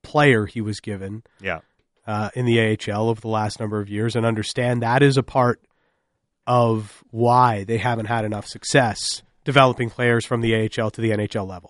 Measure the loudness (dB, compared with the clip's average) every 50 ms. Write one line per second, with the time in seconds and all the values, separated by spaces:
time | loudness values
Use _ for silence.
0 | -12 -2 0 4 4 6 4 4 2 -2 -6 -8 -6 -6 -8 -8 -8 -10 -10 -10
1 | -10 -12 -12 -14 -16 _ _ _ -8 -8 -8 -8 _ _ _ _ _ _ _ _
2 | -10 -8 -6 -6 -6 -6 -4 -2 0 2 2 2 2 2 0 -2 -4 -6 -4 -2
3 | -2 -2 -2 -4 -4 -4 -4 -2 -4 -4 -6 -8 -8 -6 -6 -6 -6 -6 -4 -4
4 | -4 -2 -2 0 0 0 0 -2 -4 -6 -4 -4 -2 -2 -2 -2 0 0 4 4
5 | 4 4 4 2 0 0 0 2 2 2 2 -2 _ _ _ _ _ _ _ _
6 | _ _ _ _ _ _ _ _ -2 0 2 4 4 4 2 -2 -4 -10 -16 -20
7 | _ _ -4 0 2 4 6 6 6 4 2 0 -4 -2 -2 -2 0 0 -2 -2
8 | -2 -4 -2 -2 -2 -4 -6 -8 -10 -12 -16 -14 -8 0 2 2 2 2 -2 -6
9 | -8 -8 -8 -10 _ _ _ _ -6 0 4 4 4 4 4 0 -4 -6 -4 -2
10 | 0 2 2 2 0 -2 -2 -2 0 0 0 0 0 -2 -2 -2 -4 -4 -2 -2
11 | -2 0 0 0 -2 -4 -4 -6 -8 -8 -12 -16 -12 -4